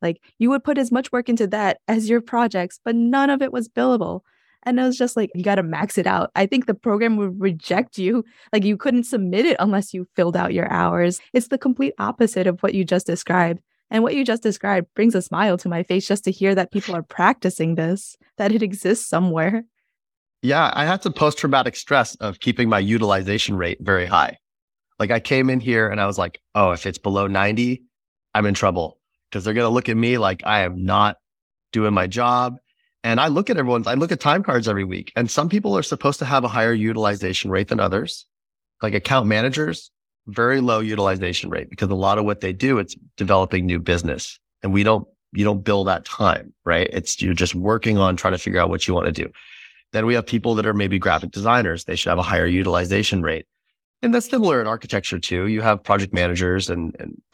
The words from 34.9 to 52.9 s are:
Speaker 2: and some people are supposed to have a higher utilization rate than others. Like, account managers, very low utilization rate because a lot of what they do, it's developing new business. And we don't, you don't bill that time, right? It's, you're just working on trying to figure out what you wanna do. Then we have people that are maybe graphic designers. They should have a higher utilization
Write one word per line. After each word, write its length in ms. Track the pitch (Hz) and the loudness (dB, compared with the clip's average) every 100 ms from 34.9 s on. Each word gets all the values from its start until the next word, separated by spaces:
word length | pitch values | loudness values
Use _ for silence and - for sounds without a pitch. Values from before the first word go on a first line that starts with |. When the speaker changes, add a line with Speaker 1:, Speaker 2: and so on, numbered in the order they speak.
| 90 90 113 | -6 -6 -4
Speaker 2:
and 160 | 117 | -2
some 160 | - 160 | 0 0
people 300 | 208 202 196 | 0 0 -2
are 60 | |
supposed 360 | - 143 139 139 | -2 -2 -2 -2
to 60 | 135 | 0
have 180 | 139 | 0
a 60 | 120 | 0
higher 240 | 117 113 | 0 2
utilization 760 | 113 107 110 104 101 95 92 98 | 2 0 0 0 0 -4 -4 -2
rate 200 | 95 104 | -2 0
than 100 | 113 | 0
others. 460 | 98 95 160 - - _ _ _ _ - | 0 0 -4 -10 -16 _ _ _ _ -8
Like, 120 | 110 | -4
account 320 | 101 - 135 104 | -4 0 0 2
managers, 640 | 107 127 143 156 170 - _ _ _ - | 0 0 -2 -4 -6 -12 _ _ _ -12
very 320 | 101 120 135 | -2 0 2
low 220 | 123 110 | 2 0
utilization 680 | 110 104 98 95 90 90 87 | 0 0 0 0 -2 -4 -6
rate 200 | 82 - | -8 -8
because 200 | - 95 | -4 -2
a 60 | 95 | 0
lot 220 | 98 104 | 2 2
of 80 | 104 | 0
what 160 | 101 | -2
they 100 | 95 | -4
do, 260 | 95 131 120 | -2 0 0
it's 200 | 92 - - - | -2 -10 -16 -6
developing 500 | 98 95 92 92 90 | 2 2 2 0 0
new 140 | 87 | -2
business. 580 | 85 87 85 64 - - _ _ | 0 0 0 -6 -10 -16 _ _
And 100 | 98 | 0
we 100 | 98 | 2
don't, 240 | 104 107 - _ _ | 4 2 -2 _ _
you 140 | 95 104 | -2 0
don't 180 | 98 | 0
bill 220 | 107 101 95 | 0 0 2
that 180 | 87 | -2
time, 500 | - - 101 - - _ 85 | -4 -2 0 0 -4 _ -2
right? 240 | 85 92 | 0 0
It's, 300 | 95 - - | -4 -6 -4
you're 120 | 92 | -2
just 220 | 85 90 90 | 0 -2 -2
working 420 | 101 110 113 104 | -2 0 2 2
on 200 | 95 92 | 2 2
trying 160 | 92 | 0
to 40 | 90 | -2
figure 220 | 101 92 | -2 0
out 100 | 87 | 0
what 160 | 90 - | 0 -2
you 80 | |
wanna 200 | 90 85 | 0 0
do. 160 | - - - - - - _ _ | -4 -8 -12 -20 -20 -20 _ _
Then 120 | 110 113 | -2 0
we 80 | 120 | 0
have 100 | 110 | 0
people 300 | 117 120 110 | -2 0 0
that 100 | 107 | 0
are 80 | |
maybe 260 | 104 98 95 | 0 0 0
graphic 320 | 92 80 90 | 0 0 -2
designers. 540 | 98 107 120 95 82 - | -4 2 2 2 -4 -6
They 100 | 85 | -4
should 140 | 85 | -2
have 100 | 87 | 0
a 40 | |
higher 220 | 87 87 82 | 0 0 2
utilization 760 | 90 92 87 90 | 2 2 0 0